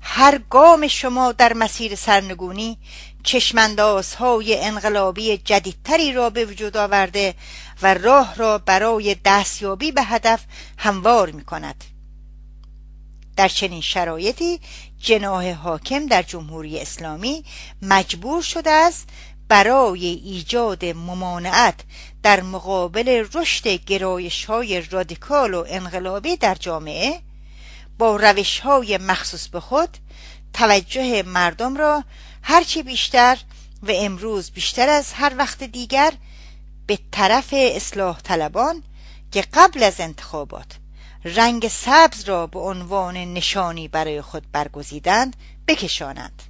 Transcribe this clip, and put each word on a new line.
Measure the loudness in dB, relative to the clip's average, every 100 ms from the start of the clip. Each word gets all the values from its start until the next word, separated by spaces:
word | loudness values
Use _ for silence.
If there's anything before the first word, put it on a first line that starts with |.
هر | -8 4 6 4 2
گام | 8 10 8 4
شما | -2 -2 0 0
در | 4 4
مسیر | 4 -2 -2 -8 -6
سرنگونی | 2 2 2 -10 -10 -8 -8 -10 -18 -20 -20 -8
چشماندازهای | -2 0 2 2 2 4 2 2 -2 -2 0 0 2 0
انقلابی | 0 -2 -2 0 0 -2 -2 -2
جدیدتری | 2 0 0 -12 0 0 2
را | 0 -2
به | -2 -6
وجود | -6 -6 -2
آورده | 0 2 2 0 -2 -4 -16 -18 -18 0
و | 2
راه | 4 6 6 4 -2
را | 0 0
برای | 2 2 2 0 -2 0 2
دستیابی | 2 2 -6 -6 -4 -2
به | -2
هدف | 0 0 2 0 -2 -20 -20 -6
هموار | -4 0 4 4 2
می‌کند. | -4 -12 -10 -10 -14 -18 -20 -20 -20 -20 -20 -20 -20 -20 -20 -20 -20 -20 -20 -12 2
در | 2
چنین | 2 -6 -6
شرایطی | -6 -4 -4 -2 -4 -2 -4 -4 -10 -20 -20 -12
جناح | 0 0 2 -4 -4
حاکم | -6 -6 -8 -4 -6 2
در | 0
جمهوری | 0 -10 -12 -12 -10 -10
اسلامی | -10 -12 -12 -8 -6 -8 -10 -20 -20 -14
مجبور | 2 2 2 -8 -6 -6
شده | -4 -4 2
است | 4 4 0 -14 -20 -20 -20 4
برای | 4 6 4 2 0 -4
ایجاد | -6 -10 -12 -4 -2 -2 -4 -6
ممانعت | -8 -8 -8 -6 -6 0 4 4 2 -14 -20 -20 -2
در | 4 4
مقابل | 2 -10 -4 -2 -2 -2 2 0 0
رشد | -4 -2 -2 -2
گرایش‌های | -4 -2 -2 -2 -4 -6 -10 -4 -4 -2 -6
رادیکال | -4 -6 -6 -10 -2 0 0
و | -2 -6
انقلابی | -8 -8 -8 -8 -8 -6 0
در | 0 0
جامعه | -4 -8 -8 -4 -4 -4 -12 -20 -20 -20 -20 -20 -20 0
با | 0 4
روش‌های | 4 4 0 -4 2 2 2 -4
مخصوص | -2 -4 -4 -12 -12
به | -12
خود | -4 -2 -2 -6 -20 -20 -20 -20 -16
توجه | 0 4 4 2 -4 -2 -2
مردم | -2 0 0 0 -6 0
را | 0 0 -4 -18 -20 -18
هرچی | 4 4 4 -6
بیشتر | -6 -6 0 4 6 4 -4 -20 -20 -16
و | -4 -2
امروز | -2 -6 -6 -6 -8
بیشتر | -8 -6 0 2
از | 2 0
هر | -4 -4 -2
وقت | -4 -4
دیگر | -14 -12 -4 0 0 0 -18 -20 -20 -20 -20 -20 -6
به | -6 -6
طرف | 0 2 2 0
اصلاح | 2 2 0 -8 -4 -4 -6
طلبان | -4 -2 -2 -2 -2 -4 -12 -20 -20 -20 -8
که | -6 -2
قبل | 6 6 6
از | 0 2
انتخابات | -10 -10 -12 -12 -10 -14 -18 -20 -20 -20 -20 -16 -6
رنگ | 2 2 2 -4
سبز | -4 4 6 6 4
را | -4 -4 -4
به | -8
عنوان | -8 -8 -4 -4 -4 -6
نشانی | -8 -4 -4 -2 -2 -4 -6
برای | -4 -2 -4
خود | -8 -14 -6
برگزیدند | -6 -6 -8 -14 -6 0 2 0 -6 -20 -10 -2
بکشانند. | 0 0 -6 -8 -12 -16 -18 -20